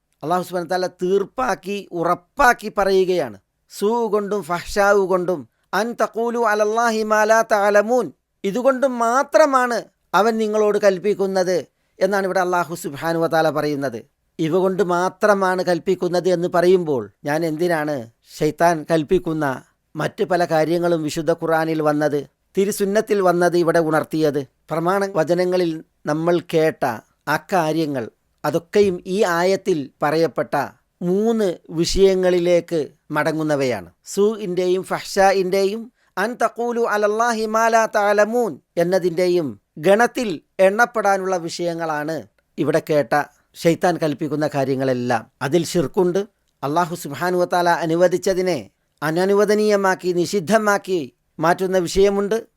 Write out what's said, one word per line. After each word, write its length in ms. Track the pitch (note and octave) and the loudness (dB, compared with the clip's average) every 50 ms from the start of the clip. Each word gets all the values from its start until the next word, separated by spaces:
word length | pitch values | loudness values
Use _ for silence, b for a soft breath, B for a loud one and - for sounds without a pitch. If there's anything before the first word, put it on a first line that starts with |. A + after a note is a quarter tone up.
| _ _ _ _ - | _ _ _ _ -6
അല്ലാഹു 200 | D3+ F3 F3+ F3 | -4 -2 -2 -2
സുബ്ഹാനഹു 240 | F3 F3+ F3+ F3 | -4 -6 -8 -4
വ 40 | C#3+ | -4
തആല 160 | F#3 F#3 F3+ | -4 -2 -2
തീർപ്പാക്കി, 1000 | F3 F3+ - F3+ F3+ F#3+ G3 G3 F#3+ _ - B3+ A#3+ F#3+ - - F#3 G3+ G3+ - - - | -4 -6 -6 -2 0 0 0 0 -2 _ -4 -4 -2 -4 -4 -6 -8 -8 -8 -8 -8 -6
ഉറപ്പാക്കി 800 | E3+ E3 E3+ F3 E3+ - _ _ - C#4+ B3 A#3 - G#3 G#3+ - G#3+ | -2 0 0 0 -2 -4 _ _ 2 4 4 2 2 -2 -6 -4 -2
പറയുകയാണ്. 600 | G3 F#3+ G3 F#3+ F#3+ F3 F#3 F3 C#3+ A#2 G#2 F#2+ _ _ _ _ _ _ - - | 0 2 2 2 2 2 0 -2 -2 -4 -8 -14 _ _ _ _ _ _ -8 -4
സൂ 300 | G3 G#3 A#3 A#3+ A#3 G#3+ | -2 0 0 0 0 0
കൊണ്ടും 340 | F#3+ G#3+ G#3 G3 G#3 G#3 E3 | 0 -2 -2 -2 -4 -6 -4
ഫഹ്ശാവു 640 | D3 F3 E3+ - - - G#3 G3+ G3+ G3+ G3+ G3 | -4 -6 -6 -6 -4 -2 2 2 4 4 4 2
കൊണ്ടും, 420 | F3 F#3+ F3+ F3+ E3+ F3+ D3 A#2 - _ _ _ _ - | 2 0 0 0 -2 -4 -4 -6 -12 _ _ _ _ -4
"അൻ 180 | F#3 G#3+ A#3 A3+ | -2 -2 -2 -2
തഖൂലു 460 | - A3+ - - G#3+ A#3 A#3+ A3+ A#3+ | -2 -4 -4 -2 -4 -4 -2 -2 0
അലല്ലാഹി 640 | A#3 G#3+ G#3 G#3 G#3+ G#3 G#3+ A#3 A#3+ A#3 A3 A3 G#3+ | 0 0 2 2 0 0 0 0 0 0 0 0 0
മാ 220 | G#3+ G#3+ G#3+ G#3+ | 0 2 2 4
ലാ 180 | G#3+ A3 A3+ A3+ | 4 4 2 2
തഅലമൂൻ", 680 | - A3 G#3 G3 G#3 G3+ G#3 G#3 A3 B3 B3+ G#3+ C#3+ - _ _ _ _ _ - | 2 2 2 4 4 4 4 4 4 2 0 0 -2 -6 _ _ _ _ _ -6
ഇതുകൊണ്ട് 420 | G3 F#3 B3 A3+ C4+ C4 B3 C4 | -4 -2 0 2 2 2 2 0
മാത്രമാണ് 960 | C4+ B3 A#3+ A#3 A3+ A#3+ C4+ C#4+ C#4 - D4+ D#4 D4 C4+ B3+ B3 A#3+ A#3 G3+ D#3+ - _ _ _ _ - | -2 0 0 0 0 2 0 0 2 4 4 4 4 4 2 0 0 -2 -4 -6 -10 _ _ _ _ 2
അവൻ 240 | F3 G3+ A#3 A3+ A3 | 2 2 2 2 0
നിങ്ങളോട് 400 | A3 G#3 G#3+ G#3+ G#3+ G#3 G3+ G#3 G#3 | -2 0 0 2 2 2 2 2 2
കൽപ്പിക്കുന്നത് 800 | G3+ F#3+ F3 D#3 G#3 G3 D3+ G3 F#3+ F#3+ F#3+ F3+ F3+ F#3 D#3+ B2 - _ _ _ _ _ - | 2 2 2 0 -2 -2 0 -2 -2 0 0 0 0 0 -2 -4 -6 _ _ _ _ _ -2
എന്നാണ് 240 | F#3 F#3+ G#3 G3 G3 | -2 0 0 0 -2
ഇവിടെ 160 | F#3 F3+ F#3+ | 0 0 0
അല്ലാഹു 340 | F3+ F3+ F3+ F3 E3+ C#3+ E3+ | 0 0 0 0 -2 -2 -6
സുബ്ഹാനഹു 460 | E3 - E3+ C#3+ C3+ D#3 E3 E3 E3 | -10 -10 -10 -10 -6 -4 -4 -2 0
വ 60 | E3 | 0
തആല 240 | D#3 E3 D#3+ D#3+ D#3 | 0 2 2 2 2
പറയുന്നത്. 520 | C3+ D3+ D3 D3+ D3 C#3 C#3 C3 A#2 G#2+ - _ _ _ _ _ _ - | 0 -2 -2 -2 -4 -4 -4 -6 -8 -10 -12 _ _ _ _ _ _ -4
ഇവ 200 | D#3+ D#3+ D#3+ F#3+ | -2 0 0 2
കൊണ്ട് 240 | F3+ G3 F#3+ F3 G3+ | 2 0 0 0 0
മാത്രമാണ് 840 | F3 F3+ F3 F3+ F#3 - - - G#3 G3+ G3 F#3+ F#3 F#3 F#3 F3+ | 0 0 0 0 -2 -2 0 2 2 2 2 2 0 0 0 0
കൽപ്പിക്കുന്നത് 640 | E3+ F3 E3 - - F#3 F3+ F#3 F3 E3 F3+ E3 F#3 | -2 -2 -2 0 -2 -2 -2 -2 -2 -2 0 0 0
എന്ന് 200 | F3+ E3+ E3+ F3 | 0 0 0 0
പറയുമ്പോൾ, 600 | F3+ F3 E3+ F3+ F#3+ F3+ F3 D3+ C#3+ B2 G#2 F#2+ - _ - | 0 2 4 4 4 4 4 0 -2 -4 -4 -8 -12 _ -6
ഞാൻ 220 | C#3+ D3 D#3+ E3+ | -4 -2 -2 -2
എന്തിനാണ് 640 | D#3+ D#3 D3+ F3 F3 E3+ D#3 D3+ D3+ D3 C3 A2+ A#2 - _ _ - - - | -2 -2 -2 -2 0 0 0 -2 -2 -4 -6 -8 -10 -16 _ _ -18 -6 -2
ഷെയ്ത്താൻ 480 | D#3+ D#3 D3 - E3+ F3 E3+ D#3 D3 - | -2 -2 0 2 2 2 2 0 -2 0
കൽപ്പിക്കുന്ന 720 | E3+ D#3+ D3 - F#3+ F3 F3 E3 D#3+ D#3 D3+ C#3 B2+ C3+ - _ _ _ _ _ - | 0 0 0 0 0 -2 0 -2 -4 -2 -2 -2 -4 -6 -10 _ _ _ _ _ -8
മറ്റ് 280 | D3+ D3+ D3+ - - - | -6 -6 -6 -4 -4 -2
പല 200 | - F#3 E3+ F3 | 0 0 0 0
കാര്യങ്ങളും 580 | D#3 D#3+ D#3 D#3 D3+ E3+ F3 E3+ F3 F3 D#3+ D#3 | 2 0 0 2 2 0 0 0 0 0 0 -2
വിശുദ്ധ 300 | D3 - E3+ D#3+ D3+ E3 | -4 -6 -4 -2 -2 -2
ഖുർആനിൽ 500 | E3 D#3+ E3 D#3+ D#3+ D#3+ D#3+ D#3+ D#3 D3+ | -2 0 0 0 0 0 0 -2 0 0
വന്നത്, 440 | D3+ D3 D3 D3+ D3 C#3 C#3+ C3+ - _ _ _ _ - F#3+ | 0 0 2 0 0 0 -2 -6 -8 _ _ _ _ -2 -2
തിരുസുന്നത്തിൽ 640 | G3 G3+ G#3 - G3+ G3 G3+ A3 G#3+ - G#3 G3+ | 0 0 0 -2 -2 0 0 0 0 0 0 2
വന്നത് 380 | F#3 F3+ F3 F3 F3 F3 E3+ F3 | 2 2 2 2 2 2 2 2
ഇവിടെ 200 | E3+ D#3+ E3 E3+ | 2 2 2 2
ഉണർത്തിയത്? 680 | E3 D#3 D#3+ D3+ C#3 - - D#3 D#3 D3 C3+ D3 C3 - _ _ _ - | 2 2 0 0 -2 -2 -2 0 0 0 0 -2 -4 -8 _ _ _ -8
പ്രമാണ 360 | D#3 D#3+ E3 F3 F#3+ G3+ G3+ | -6 -4 -2 0 0 0 -2
വചനങ്ങളിൽ 800 | G3 G3 D#3+ D#3+ C#3+ F3 F3 F3+ F3+ F3+ F3+ F3+ E3+ D#3+ D#3+ - _ _ _ - | -2 0 0 0 0 0 0 0 0 0 0 0 -2 -4 -6 -10 _ _ _ -6
നമ്മൾ 340 | D#3 D3 D#3+ E3 E3+ F3 E3+ E3 - - | -4 -4 -2 0 0 0 0 0 0 0
കേട്ട 300 | D#3+ D#3 D#3+ D3 - D#3 B2+ A2+ G#2+ - _ _ _ _ - | 2 2 2 0 0 -2 -4 -4 -6 -10 _ _ _ _ -4
ആ 80 | D3 | -4
കാര്യങ്ങൾ 720 | D#3 - - G3+ F3+ D#3+ D#3 D#3 E3 D#3+ D3 C#3+ C3 A2 G#2 - _ _ _ _ _ - | -4 -2 -2 -2 0 0 0 0 -2 -2 -2 -4 -6 -6 -8 -12 _ _ _ _ _ -4
അതൊക്കെയും 520 | D3+ D#3 E3 E3 _ - G#3 G#3 G3 F3 F3+ - | -4 -2 -4 -4 _ 2 2 2 2 0 -4 -6
ഈ 120 | F#3+ F3+ G3+ A3 F3+ | -4 -2 0 0 0
ആയത്തിൽ 480 | E3+ E3+ F3 F#3 G3 F#3 F#3+ - F3+ D3+ C3 - _ _ | 2 2 2 2 0 0 0 -2 -2 -2 -4 -8 _ _
പറയപ്പെട്ട 560 | D#3 D3 D3+ D#3+ E3 D3 - - D3 - - D3 B2+ G#2 - _ _ _ _ - | -2 0 0 2 0 0 0 -4 -4 -2 -2 -4 -4 -4 -8 _ _ _ _ -6
മൂന്ന് 480 | F#3 F3 F#3 G3 G#3+ A#3 A#3 A3 G#3+ F#3 D#3+ - _ - F3 | -4 -2 0 0 0 0 0 0 0 -2 -2 -6 _ -8 -4
വിഷയങ്ങളിലേക്ക് 1080 | D#3 E3+ E3 - F#3 F#3+ F#3+ F#3+ F#3 F#3 F3+ F3+ F3+ E3+ F3 F3 E3+ E3+ - F3 D#3+ C3+ - - _ _ - | -2 -2 0 2 4 4 4 4 4 2 2 2 2 2 2 2 2 0 0 -4 -4 -4 -6 -10 _ _ -6
മടങ്ങുന്നവയാണ്. 800 | D3+ D3+ D3 D#3+ D#3 D#3 D#3 D3+ D3+ C#3 C#3 B2+ A#2 G2 F2 E2+ - _ _ | -4 -2 -2 -2 -2 -2 -2 -2 0 0 0 -2 -2 -4 -8 -12 -20 _ _
സൂഇന്റെയും 760 | - - G3 G3+ G#3+ A3+ G#3 G#3+ F3 F3+ F3 F#3 F3+ F3+ F#3+ F3+ | -8 -2 0 0 0 0 -2 -6 -6 -4 -2 0 0 0 -2 -2
ഫഹ്ഷാഇന്റെയും 960 | - F#3 D3+ - - - G3+ F#3+ G3 F#3+ G3 F#3 F3+ F#3+ G3 G3 G3 G#3 A3+ A3+ - _ _ _ _ _ | -4 -6 -8 -8 -4 0 2 2 4 4 2 0 0 0 0 0 0 -2 -6 -10 -14 _ _ _ _ _
അൻ 140 | F3+ F#3+ A#3 B3 | -4 -4 -4 -2
തഖൂലു 480 | F3+ B3 A3 - - A#3+ A#3+ A#3 A#3 A#3 | -2 -4 -4 -2 -4 -6 -4 -2 -2 -2
അലല്ലാഹി 580 | G3 G3+ G#3 G#3 G#3 G#3 G#3+ A#3 A#3+ A#3 A3 A3 | 0 0 0 0 0 0 0 0 0 -2 -2 -2
മാ 180 | G#3+ A3 A3 A3+ A3+ | -2 0 0 2 2
ലാ 140 | A3+ A3+ A3 | 4 2 2
തഅലമൂൻ 640 | G#3+ - G#3+ G3+ G#3 G#3 G#3 G#3 G#3+ A#3 B3 A#3+ G3 C3+ - _ _ - | 2 0 0 0 2 4 4 2 2 2 0 -2 -2 -4 -8 _ _ -2
എന്നതിന്റെയും 720 | E3+ E3+ F3 F#3+ F#3 E3 F3+ E3 E3+ F3+ F3+ F3 F3 D#3+ C3 G#2 - _ _ _ E3 | -2 0 2 2 0 0 0 0 0 0 2 2 0 0 -2 -6 -10 _ _ _ -2
ഗണത്തിൽ 500 | D3 F#3 G3 G#3+ A#3+ A#3 - B3+ B3 G#3+ D#3 - - _ _ - | 2 4 4 4 4 2 0 -2 -6 -6 -6 -8 -12 _ _ 2
എണ്ണപ്പെടാനുള്ള 760 | F#3+ F#3+ G3+ A3 A#3+ A#3 - A3+ G3+ G3+ G3 F#3+ F#3 F#3+ F#3+ F3 | 2 4 4 4 0 0 0 0 0 2 0 0 0 -2 -4 -4
വിഷയങ്ങളാണ് 800 | E3 E3 - - F3 E3+ E3 E3 E3 D#3+ D#3 D3 D3 D3+ D#3+ C#3+ G2 - _ _ _ _ _ - | -4 -6 -8 -6 -6 -6 -4 -4 -4 -4 -4 -4 -4 -6 -6 -8 -10 -14 _ _ _ _ _ -4
ഇവിടെ 220 | D3+ C#3 D3+ D#3 - | 0 0 0 0 0
കേട്ട 320 | - D#3 D3 C3+ - D#3 D3 C#3 - _ _ _ _ _ | 0 0 0 0 2 0 -2 -2 -4 _ _ _ _ _
ശൈത്താൻ 380 | - - E3+ D#3+ - - F3+ E3+ | -2 0 0 2 2 2 0 0
കൽപ്പിക്കുന്ന 500 | D#3 E3 D#3 C#3 - D#3 C#3+ D3 D3 D3+ D3 | 0 -2 -4 -4 -4 -6 -6 -4 -2 -2 -2
കാര്യങ്ങളെല്ലാം. 720 | - C#3+ C#3 B2+ C#3 C3 C3+ C3+ B2+ B2 B2 B2 A#2+ A2 A2+ - _ - B2+ | -2 -2 -2 -2 -2 0 0 0 -2 -2 -2 -2 -2 -2 -4 -8 _ -8 -4
അതിൽ 200 | C#3+ C#3+ F3 D#3+ | 0 0 0 0
ഷിർക്കുണ്ട്, 560 | - - F3 D3+ B2+ - F3+ F#3 F3+ F3 F#3+ G3+ - _ _ _ _ _ _ - | 0 -2 -2 -2 0 0 0 0 0 0 -2 -4 -6 _ _ _ _ _ _ -6
അല്ലാഹു 320 | C#3 D3 E3+ F3+ D#3 F3 | -2 0 0 0 -2 -4
സുബ്ഹാനഹു 440 | E3+ - D#3 C#3+ - F3 F3+ F3+ F3+ F3 | -8 -10 -10 -8 -4 -4 -2 0 0 0
വ 40 | |
തആല 240 | F3 F3+ F3+ F3 F3 E3+ D3 | 0 0 0 2 2 2 0
അനുവദിച്ചതിനെ 800 | E3 D#3+ D#3+ E3+ F3+ F3 F3 F3+ - G#3 F#3+ F3+ F#3 F#3 E3+ C3 G2 F#2 _ _ _ _ _ _ C#3+ | 0 0 2 2 2 2 2 0 0 -2 -2 0 0 -2 -2 -4 -6 -10 _ _ _ _ _ _ -4
അനനുവദനീയമാക്കി 1080 | D3+ D#3 F3 F#3 G3 G3+ G3+ G#3 G3 G#3+ G#3+ G#3+ G#3+ G#3 G3+ G3 F#3+ F#3 - - F#3 F3 | -2 0 0 2 2 2 2 4 2 2 2 2 2 2 2 2 0 0 0 -2 -2 -2
നിഷിദ്ധമാക്കി 880 | F3 E3+ D#3 - G3+ D#3+ C#3 G#3+ A3+ G#3+ G#3 G3+ G3 - F#3 F#3+ F3 C#3 A#2+ - _ _ _ _ - | 0 -2 -2 -2 -4 0 2 2 2 2 2 0 0 0 -2 -4 -4 -4 -6 -12 _ _ _ _ -2
മാറ്റുന്ന 400 | D#3 E3 F3 F3 F#3+ F3+ F#3 F#3 | 0 2 2 2 0 0 0 0
വിഷയമുണ്ട്, 580 | E3+ E3 - G3 G3 G3+ G3+ G3+ G3+ G3 A3 A3+ - - _ | 0 0 2 2 2 4 2 0 -2 -2 -2 -4 -6 -8 _